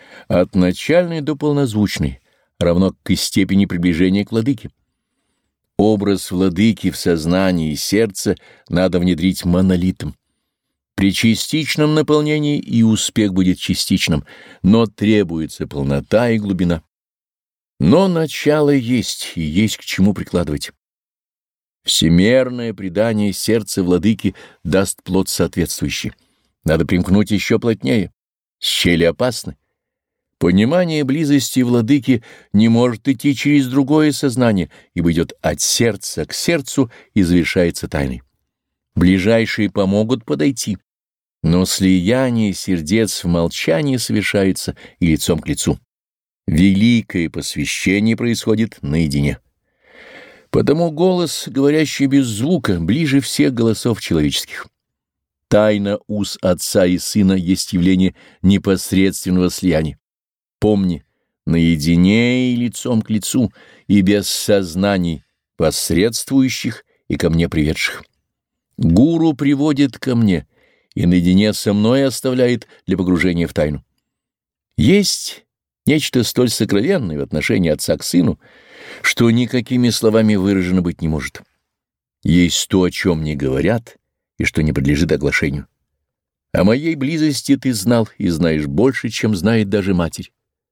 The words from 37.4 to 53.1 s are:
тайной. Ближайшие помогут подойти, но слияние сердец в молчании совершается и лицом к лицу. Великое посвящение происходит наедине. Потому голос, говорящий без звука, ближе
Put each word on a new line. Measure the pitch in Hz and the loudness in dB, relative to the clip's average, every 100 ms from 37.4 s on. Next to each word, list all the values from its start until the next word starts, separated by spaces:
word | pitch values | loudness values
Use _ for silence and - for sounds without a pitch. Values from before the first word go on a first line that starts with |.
| 78 95 87 - - | 2 0 0 -2 -6
тайной. | 76 67 62 - _ _ _ _ _ _ | -4 -4 -6 -14 _ _ _ _ _ _
Ближайшие | 98 90 95 101 117 110 - 101 | 2 4 4 4 2 0 -2 -2
помогут | 104 95 101 110 127 - | 0 0 0 0 -2 -4
подойти, | 147 147 123 - 95 _ _ _ _ _ _ | -2 -2 -2 -6 -8 _ _ _ _ _ _
но | 80 87 92 | 0 2 0
слияние | - 92 92 90 127 131 117 107 | 0 2 2 2 0 0 0 -2
сердец | 90 - 90 78 113 107 - | -4 -4 -4 0 0 0 -2
в | 90 | -2
молчании | 85 85 - - 160 143 127 | 0 0 -2 -2 -2 0 -2
совершается | - 110 - 101 95 92 - - - - | -2 -2 -2 0 0 0 -6 -10 -16 -2
и | 85 | 0
лицом | 76 - 82 | 0 0 -4
к | - | -4
лицу. | 71 82 69 _ _ _ _ _ _ - | -4 -4 -4 _ _ _ _ _ _ -2
Великое | - 98 98 117 117 - 92 82 | 2 4 4 4 2 0 -4 -4
посвящение | 82 - - 69 - 92 101 110 113 | -6 -8 -6 -6 -4 0 0 0 0
происходит | 120 110 113 110 113 - | -2 -2 0 0 -2 -6
наедине. | 69 80 78 71 71 - _ _ _ _ _ - - - - - _ | -4 0 0 0 -2 -4 _ _ _ _ _ -20 -20 -20 -20 -20 _
Потому | - 110 156 170 | -2 0 0 0
голос, | 151 185 180 165 - 143 | 0 0 0 -4 -6 -6
говорящий | 135 143 156 147 - 139 | 0 2 2 0 -2 0
без | 139 127 | 2 0
звука, | 104 156 170 113 87 | -2 -2 0 0 -2
ближе | 82 139 151 | 0 0 0